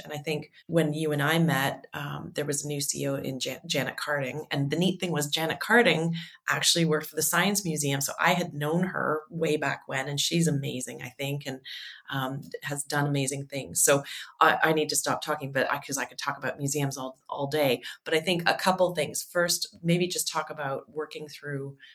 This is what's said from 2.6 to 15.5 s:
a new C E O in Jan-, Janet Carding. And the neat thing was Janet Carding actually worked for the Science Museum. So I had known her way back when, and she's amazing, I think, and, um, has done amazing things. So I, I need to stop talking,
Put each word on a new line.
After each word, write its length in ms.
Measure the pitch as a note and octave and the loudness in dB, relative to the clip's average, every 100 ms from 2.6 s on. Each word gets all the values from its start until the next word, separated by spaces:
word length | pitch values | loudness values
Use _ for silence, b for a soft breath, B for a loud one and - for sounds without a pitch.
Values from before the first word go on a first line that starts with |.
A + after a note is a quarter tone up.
a 40 | C#3+ | -4
new 120 | D3 | -4
C 220 | C#3+ C#3+ | -4 -2
E 60 | C#3 | -2
O 80 | C#3 | -2
in 240 | C3+ C3 | -4 -4
Jan-, 220 | C3+ B2+ E3 | -6 -6 -4
Janet 320 | D3+ C3 - | -2 -2 -4
Carding. 480 | - D3 C3 C#3+ D#3 | -2 -2 -2 -4 -4
And 180 | D3 C#3 | -2 0
the 80 | D3+ | 2
neat 220 | F3+ E3+ | 2 2
thing 120 | F3+ | -2
was 160 | D3+ D3 | 0 0
Janet 320 | D#3+ D#3+ - | 0 0 -2
Carding 540 | - A#3 A3 D#3 E3 E3 E3 B - | 4 6 6 4 2 -2 -6 B -2
actually 380 | C#3 - E3+ D#3+ | 2 4 4 4
worked 220 | D3+ - | 2 -2
for 80 | - | -2
the 80 | |
Science 420 | D#3 F3 F#3 G3+ E3+ | 0 4 2 2 0
Museum. 340 | D3+ C#3+ C#3 | 0 0 0
So 140 | C#3 - | 0 2
I 140 | E3 | 2
had 200 | F3 F3 | 2 0
known 300 | C#3+ D3 E3+ | -2 0 2
her 400 | F#3 - - D#3 - | 0 0 0 0 -4
way 260 | E3 D#3+ D3+ | -2 0 2
back 240 | C#3 C#3 - | 0 -2 -4
when, 200 | C3+ C#3 | -4 -2
and 120 | C#3+ | -2
she's 280 | - E3+ E3 | 2 4 4
amazing, 540 | C#3+ C3+ B2+ B2+ C3+ | 2 -2 -6 -6 -10
I 80 | B2+ | -10
think, 380 | - C#3 C#3+ C#3 | -6 -4 -4 -6
and, 140 | C3 - B B B - | -10 -10 B B B -8
um, 300 | C#3 C3 C#3 - - | -4 -4 -6 -10 -10
has 220 | C#3 C#3+ | -6 -6
done 240 | - D3 C#3+ | -2 0 2
amazing 400 | C#3+ C3+ C#3 C#3 | 2 0 -2 -4
things. 360 | C#3 G#2 - | -8 -4 2
So 200 | - C#3 C#3 B B B | 4 4 2 B B B
I, 200 | - - D#3 | 4 6 4
I 80 | |
need 160 | D#3 D3+ | 2 2
to 60 | D3+ | 0
stop 280 | - B2 | 0 -2
talking, 280 | - D3 C3+ | -2 -4 -2